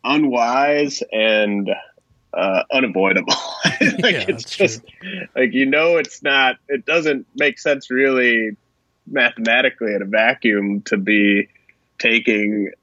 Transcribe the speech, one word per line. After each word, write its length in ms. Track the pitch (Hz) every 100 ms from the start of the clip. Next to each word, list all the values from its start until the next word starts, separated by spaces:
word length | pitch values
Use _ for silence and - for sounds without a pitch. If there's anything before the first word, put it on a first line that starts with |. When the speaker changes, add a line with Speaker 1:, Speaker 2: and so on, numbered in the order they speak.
Speaker 1:
unwise 960 | 127 147 147 123 117 127 143 147 143 135 117
and, 580 | 110 110 107 104 101 98 98 - _ _ _ _
uh, 300 | - 95 95 -
unavoidable. 600 | 135 127 92 95 95 87 -
<laughs> 60 | - - - -
Like, 320 | - - 226
Speaker 2:
Yeah, 100 | 165 113
Speaker 1:
it's 160 | 113
Speaker 2:
that's 120 | - -
Speaker 1:
just, 260 | 285 113 - -
Speaker 2:
true. 260 | - 98 - -
Speaker 1:
like, 160 | 127
you 120 | 123 135
know, 300 | 147 165 170
it's 240 | 139 -
not, 340 | 143 139 131 123 -
it 160 | 139
doesn't 420 | 127 165 156 135 - -
make 220 | 147 -
sense 320 | 160 139 -
really 680 | 127 135 131 123 117 110 104 _ _ _ _ -
mathematically 880 | 139 120 117 113 120 127 - 113
in 80 | 101
a 20 | 98
vacuum 760 | 107 113 131 117 104 101 101
to 140 | - 107
be 520 | 98 107 101 101 - _ _ _ _ _
taking 760 | 120 113 120 107 104 107 98 -